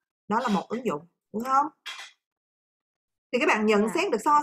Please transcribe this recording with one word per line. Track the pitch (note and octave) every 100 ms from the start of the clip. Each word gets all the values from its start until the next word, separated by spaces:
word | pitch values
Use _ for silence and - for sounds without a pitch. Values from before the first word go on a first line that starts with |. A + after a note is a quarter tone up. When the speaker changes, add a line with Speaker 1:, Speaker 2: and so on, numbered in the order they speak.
| _ _ -
Speaker 1:
Đó | G#3
là | B3
một | F#3 -
ứng | A3+ A#3+
dụng, | D3 E3 _ _
đúng | G#3+
không? | A#3+ C4+ D4+ _ - - - _ _ _ _ _ _ _ _ _ _ _ _
Thì | B3
các | D4+
bạn | A3+ G#3+
nhận | G#3
Speaker 2:
Dạ. | A3
Speaker 1:
xét | G3+ G4
được, | A#3+
so | - D4